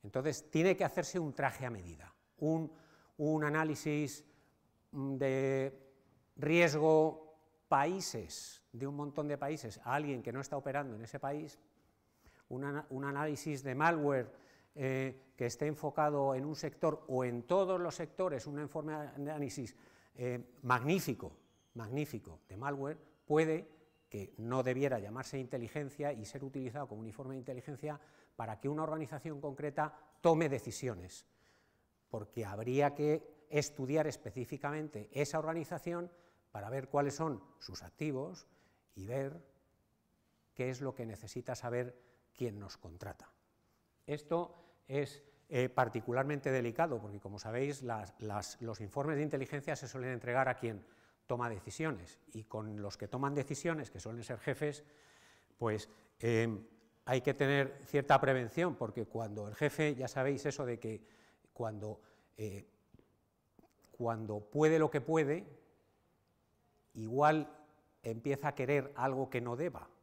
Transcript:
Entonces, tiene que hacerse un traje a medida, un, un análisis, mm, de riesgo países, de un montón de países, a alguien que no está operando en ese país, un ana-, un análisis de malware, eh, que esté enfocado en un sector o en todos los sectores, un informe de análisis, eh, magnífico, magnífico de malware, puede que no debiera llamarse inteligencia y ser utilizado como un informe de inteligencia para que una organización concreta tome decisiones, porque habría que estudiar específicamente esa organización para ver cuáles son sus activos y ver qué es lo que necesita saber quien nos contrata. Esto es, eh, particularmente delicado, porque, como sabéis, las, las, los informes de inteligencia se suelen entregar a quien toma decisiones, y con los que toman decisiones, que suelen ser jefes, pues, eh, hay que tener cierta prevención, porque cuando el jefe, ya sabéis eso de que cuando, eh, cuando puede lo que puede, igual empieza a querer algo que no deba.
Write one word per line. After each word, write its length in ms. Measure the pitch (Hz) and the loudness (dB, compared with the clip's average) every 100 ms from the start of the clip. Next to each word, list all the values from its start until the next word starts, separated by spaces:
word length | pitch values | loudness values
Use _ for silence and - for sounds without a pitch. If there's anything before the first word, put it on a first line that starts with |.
Entonces, 480 | 104 131 147 131 - | -2 -2 0 -4 0
tiene 260 | 156 180 185 | 6 6 6
que 80 | |
hacerse 340 | 170 - 175 185 | 2 2 -2 -2
un 160 | 156 | -2
traje 320 | 131 135 - 131 | 0 -2 0 -6
a 40 | |
medida, 440 | 107 87 80 - _ _ - | -6 -10 -14 -18 _ _ -2
un, 340 | 151 160 156 - - - - - | 2 2 0 -8 -20 -20 -20 -2
un 260 | 151 156 | 2 2
análisis, 800 | 151 156 160 143 156 147 143 - - _ _ _ _ _ _ | 4 2 2 0 0 0 0 -4 -16 _ _ _ _ _ _
mm, 240 | 139 139 135 | -6 -4 0
de 720 | 135 131 135 135 135 - - _ _ _ _ - | 2 4 2 2 0 -4 -20 _ _ _ _ -4
riesgo 1000 | 139 170 170 147 160 156 156 - - - _ _ _ | 4 8 8 8 8 8 8 2 -16 -20 _ _ _
países, 960 | 139 151 190 - 117 78 - - - _ | 4 4 2 -4 -6 -8 -10 -12 -16 _
de 140 | 117 135 | -6 -4
un 100 | 143 | -4
montón 320 | 147 143 147 | -4 -2 -2
de 80 | 143 | -2
países, 420 | 143 156 113 101 | -2 -4 -8 -8
a 100 | 117 | 0
alguien 280 | 139 147 127 | 0 0 -2
que 100 | - | -4
no 80 | 123 | -6
está 160 | 139 143 | -4 -4
operando 400 | 139 139 139 107 | -2 -2 -4 -8
en 60 | |
ese 160 | 113 139 | -10 -6
país, 400 | 139 147 156 - _ _ _ _ _ _ - _ _ | -4 -4 -8 -16 _ _ _ _ _ _ -20 _ _
un 160 | 127 | -4
ana-, 220 | 143 143 147 | -4 -4 -6
un 140 | 131 | -4
análisis 580 | 143 139 151 143 160 139 | -2 0 0 -2 -4 -4
de 120 | 135 | -4
malware, 560 | 131 160 165 143 135 120 - - - _ - | 4 4 6 4 2 0 -10 -20 -20 _ -4
eh, 540 | 131 131 135 127 - - | 0 0 -2 -6 -20 -4
que 100 | 120 | -4
esté 200 | - 151 | 0 -2
enfocado 680 | 147 147 143 151 143 139 | -2 -2 2 2 4 2
en 100 | 131 | 2
un 100 | 143 | -2
sector 500 | 151 156 - 165 147 - | -4 -6 0 0 0 -2
o 160 | 127 | 0
en 200 | 127 120 | 2 -2
todos 360 | 120 180 185 185 | 2 4 4 2
los 140 | 175 | 0
sectores, 520 | - 160 - 185 135 147 | -4 -8 0 0 0 -4
un 140 | 143 | -6
informe 320 | 147 160 151 | -4 -4 -4
de 160 | 151 147 | -6 -6
análisis, 680 | 143 143 151 139 - 117 - - - _ | -6 -6 -2 -4 -4 -8 -10 -20 -20 _
eh, 380 | - 127 123 120 - | -6 -4 -4 -8 -8
magnífico, 720 | 123 127 135 190 - 113 87 - _ _ _ | 4 4 6 2 2 -4 -6 -12 _ _ _
magnífico 680 | 120 110 135 147 110 95 95 _ | -12 -6 -4 -4 -6 -12 -18 _
de 80 | 101 | -6
malware, 420 | 139 139 139 - - _ | -4 -2 -4 -6 -14 _
puede 440 | - 151 160 160 - - _ _ _ | 4 6 6 2 -2 -18 _ _ _
que 240 | 104 95 - | -8 -8 -8
no 260 | 113 131 | 0 2
debiera 360 | 127 127 139 123 | 2 2 2 2
llamarse 400 | 98 120 131 139 | -2 -8 -6 -6
inteligencia 720 | 123 131 117 151 143 - 143 | -4 -6 -4 -6 -6 -4 -4
y 120 | 143 104 | -4 -8
ser 180 | 135 | -8
utilizado 440 | 135 135 127 127 135 | -8 -6 -6 -6 -8
como 120 | 107 | -8
un 60 | 113 | -10
informe 280 | 110 131 | -10 -10
de 40 | 135 | -8
inteligencia 600 | 123 123 135 135 151 147 - - _ - | -8 -8 -8 -8 -8 -8 -14 -20 _ -8
para 240 | 113 107 | -8 -4
que 80 | 139 | -2
una 140 | 151 | 0
organización 580 | 156 156 147 151 165 147 | -2 -2 -4 -6 -8 -6
concreta 540 | 147 131 147 139 151 - - _ | -6 -4 -2 0 0 -2 -20 _
tome 280 | 165 160 160 | 6 8 6
decisiones, 760 | 131 123 - 127 95 87 - - _ _ _ _ _ _ _ _ | 2 -2 -4 -4 -6 -10 -16 -20 _ _ _ _ _ _ _ _
porque 340 | 113 104 - | -8 -6 -6
habría 500 | 104 104 117 135 143 | -6 -4 0 4 4
que 520 | 143 151 156 - - _ | 4 2 2 -2 -20 _
estudiar 580 | 147 147 - 131 156 151 | 0 0 -4 0 2 2
específicamente 1040 | - 107 131 120 139 143 151 151 107 107 | -2 -8 -6 -6 -4 -4 -4 -6 -8 -8
esa 260 | 135 143 160 | -2 0 0
organización 720 | 156 165 151 180 - 170 175 - _ _ _ | -2 -4 -4 -6 -6 -6 -8 -14 _ _ _
para 200 | 104 101 | -10 -6
ver 180 | 135 131 | -6 0
cuáles 260 | 143 143 | 2 2
son 280 | 139 160 113 - _ | 0 -2 -2 -10 _
sus 240 | - 92 | -14 -14
activos 640 | 90 _ 156 131 156 180 - _ _ _ _ | -14 _ -4 -2 -6 -10 -18 _ _ _ _
y 120 | 107 95 | -12 -6
ver 360 | 131 139 165 - _ _ _ _ _ _ _ _ _ _ | -4 -4 -8 -18 _ _ _ _ _ _ _ _ _ _
qué 160 | - 127 | -4 -4
es 100 | 127 | -2
lo 140 | 135 | -6
que 120 | 127 113 | -4 -8
necesita 480 | 101 107 127 120 | -8 -10 -8 -6
saber 440 | 123 120 120 123 - _ _ _ - | -6 -2 -2 -2 -8 _ _ _ -6
quien 220 | 123 104 | -6 -4
nos 180 | 95 - | -12 -12
contrata. 540 | 92 85 98 - - _ _ _ _ _ _ _ - | -16 -12 -12 -12 -18 _ _ _ _ _ _ _ -8
Esto 480 | 147 147 170 170 - - _ - | -8 0 -2 -2 -10 -20 _ -4
es, 340 | 139 139 - - _ _ | -2 -2 -6 -20 _ _
eh, 200 | 135 127 | 2 4
particularmente 840 | - 120 120 107 123 135 143 135 | 4 2 2 0 0 2 0 2
delicado, 500 | 131 117 113 165 120 | 2 2 0 0 0
porque, 200 | 104 101 | -6 -10
como 180 | 98 98 | -10 -10
sabéis, 440 | 113 117 139 139 | -6 -2 -2 -4
las, 320 | 127 110 95 - | -6 -6 -8 -10
las, 400 | 107 104 - - | -6 -4 -6 -8
los 180 | 117 107 | -8 -8
informes 360 | 101 139 143 147 | -6 -4 -2 0
de 60 | |
inteligencia 540 | 151 139 131 143 139 147 | 0 -2 -4 -6 -4 -6
se 120 | 127 | -6
suelen 220 | 131 127 | -6 -4
entregar 380 | 123 123 123 131 | -4 0 2 2
a 60 | |
quien 300 | 123 117 104 - - _ _ - | 0 -2 -4 -12 -20 _ _ -6
toma 220 | 120 120 | -2 -2
decisiones, 720 | 104 - - 160 107 87 - - | -4 -8 -4 -4 -4 -10 -20 -16
y 120 | 110 | -16
con 360 | 110 110 107 104 | -8 -8 -6 -6
los 160 | 101 - | -8 -8
que 120 | 101 | -6
toman 260 | 127 139 | -2 0
decisiones, 560 | 143 127 147 170 160 131 | 0 -2 -2 -2 -2 -6
que 100 | - | -10
suelen 220 | 110 117 | -8 -8
ser 160 | - 117 | -8 -4
jefes, 460 | - 131 151 143 - - - - - - _ _ | -2 0 -2 -4 -16 -20 -20 -20 -20 -20 _ _
pues, 300 | 113 107 - - _ _ | 0 0 -2 -18 _ _
eh, 360 | 117 113 117 104 - - _ _ | 4 4 4 -2 -8 -20 _ _
hay 160 | - 131 | 0 2
que 140 | 143 | 2
tener 460 | 135 139 139 135 - - | 2 4 4 2 -4 0
cierta 340 | 143 139 139 | 0 8 8
prevención, 560 | 139 131 117 - 175 131 | 8 4 2 0 0 0
porque 300 | 113 120 107 | -4 -4 -4
cuando 420 | 113 110 104 104 | -4 -4 -6 -8
el 60 | |
jefe, 400 | 107 151 - 151 | 0 0 4 2
ya 140 | 127 127 | 2 -2
sabéis 380 | 139 135 139 151 | 0 2 2 -2
eso 180 | - | -2
de 140 | 127 117 | -4 -2
que 240 | 110 107 - - - _ _ | -4 -6 -12 -20 -20 _ _
cuando, 480 | - 113 107 107 107 - _ _ - | -6 -4 -4 -8 -8 -14 _ _ -8
eh, 300 | 107 98 - _ _ - _ _ _ _ _ _ _ _ _ | -8 -8 -14 _ _ -20 _ _ _ _ _ _ _ _ _
cuando 500 | - 117 113 110 104 | -4 -2 -2 -4 -6
puede 380 | 107 147 156 160 | -4 4 6 8
lo 120 | 151 | 6
que 100 | 151 | 2
puede, 460 | 131 160 139 160 202 - _ _ _ _ _ _ _ _ _ _ _ _ _ | 2 2 2 0 -6 -20 _ _ _ _ _ _ _ _ _ _ _ _ _
igual 580 | 113 110 127 151 156 143 - - _ _ _ | -10 -2 6 6 6 0 -10 -20 _ _ _
empieza 460 | 117 113 139 135 147 | -6 -2 0 0 0
a 60 | |
querer 380 | - 127 143 131 - | 0 2 2 2 0
algo 340 | 131 131 131 | 0 2 0
que 100 | 123 | -2
no 160 | 120 120 | -2 -2
deba. 320 | 170 - - - | -4 -6 -16 -20